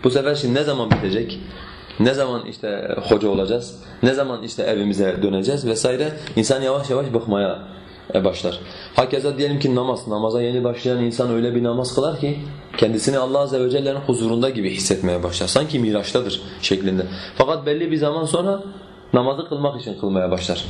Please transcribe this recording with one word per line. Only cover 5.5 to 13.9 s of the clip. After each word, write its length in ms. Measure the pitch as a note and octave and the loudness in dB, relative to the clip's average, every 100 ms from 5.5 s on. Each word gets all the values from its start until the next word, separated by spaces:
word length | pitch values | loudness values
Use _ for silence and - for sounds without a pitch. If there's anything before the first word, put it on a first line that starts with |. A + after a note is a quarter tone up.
| C#3+ B2 | 0 0
vesaire. 460 | A2 B2+ B2+ D3+ D3+ - - | 0 2 2 -2 -4 -2 0
İnsan 260 | G#2+ C3+ | 2 2
yavaş 280 | C3+ C#3 C#3 | 2 0 0
yavaş 160 | C3 C#3 | 0 2
bıkmaya, 440 | A#2 A2+ G2+ G2 - - - - - - | 0 2 2 2 -2 -10 -16 -18 -20 -2
e, 100 | F#2+ | 2
başlar. 340 | F#2+ F2+ F2+ - - - - - | 2 0 -4 -6 -10 -14 0 2
Hakeza 420 | B2+ C3+ C#3+ C3 | 2 0 -2 0
diyelim 200 | D3 C#3+ | 0 2
ki 160 | C#3 | 2
namaz, 340 | B2 A#2+ A2+ - | 2 0 -2 -4
namaza 340 | G#2+ A2 A#2 | -2 0 0
yeni 220 | A#2+ B2 | 0 0
başlayan 400 | A#2+ A#2+ B2+ B2 | 0 -2 -2 0
insan 260 | A#2+ A#2 B2 | 0 0 0
öyle 240 | A#2 A#2+ | 2 2
bir 80 | A#2+ | 2
namaz 320 | A#2+ A#2+ B2+ | 0 0 0
kılar 260 | - C#3+ D#3 | 0 0 0
ki 180 | C#3+ C#3+ - - - - | -2 -4 -8 -12 -10 2
kendisini 420 | A2 A2 A#2+ C#3 | 2 4 2 2
Allah 200 | B2+ C#3 | 2 2
Azze 260 | C#3+ C3 | 2 2
ve 60 | B2+ | 2
Celle'nin 280 | C#3 C#3 | 2 0